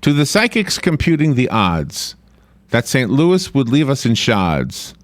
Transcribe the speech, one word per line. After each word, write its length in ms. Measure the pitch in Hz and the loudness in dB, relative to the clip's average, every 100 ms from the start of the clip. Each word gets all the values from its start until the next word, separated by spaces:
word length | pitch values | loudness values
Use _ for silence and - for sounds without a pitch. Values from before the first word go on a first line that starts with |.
To 120 | - | 0
the 140 | 147 147 | 0 2
psychics 520 | 202 233 233 196 - | 0 0 -2 -4 -2
computing 560 | - 156 - 160 151 | -2 0 0 2 2
the 140 | 127 123 | 2 0
odds 680 | 110 95 85 135 - - - _ _ _ _ _ | 0 0 0 -4 -8 -12 -14 _ _ _ _ _
that 180 | 117 - | -2 0
Saint 220 | 135 123 | -2 0
Louis 440 | 135 165 180 185 | 2 2 2 0
would 140 | 139 120 | -2 0
leave 200 | 135 147 | 2 2
us 160 | 139 | 0
in 100 | 117 | 0
shards. 800 | 113 - 107 90 76 64 - - - | 0 2 2 2 0 -2 -8 -16 -20